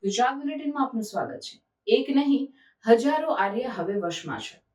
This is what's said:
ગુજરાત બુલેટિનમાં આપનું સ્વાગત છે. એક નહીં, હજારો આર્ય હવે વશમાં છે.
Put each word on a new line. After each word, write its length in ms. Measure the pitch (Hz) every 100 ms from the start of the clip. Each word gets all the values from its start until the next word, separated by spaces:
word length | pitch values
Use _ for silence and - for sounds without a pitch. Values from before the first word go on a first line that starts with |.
| 196
ગુજરાત 240 | 214 247 277
બુલેટિનમાં 500 | 285 302 294 294 254
આપનું 180 | 226
સ્વાગત 360 | 208 196 - -
છે. 200 | - - _ _ -
એક 180 | 254 277 269
નહીં, 380 | 285 277 - _ _ _ 220
હજારો 420 | 233 269 311 311
આર્ય 340 | - 196 214 254 202
હવે 180 | 170
વશમાં 460 | 202 170 160 160 143
છે. 220 | 156 - _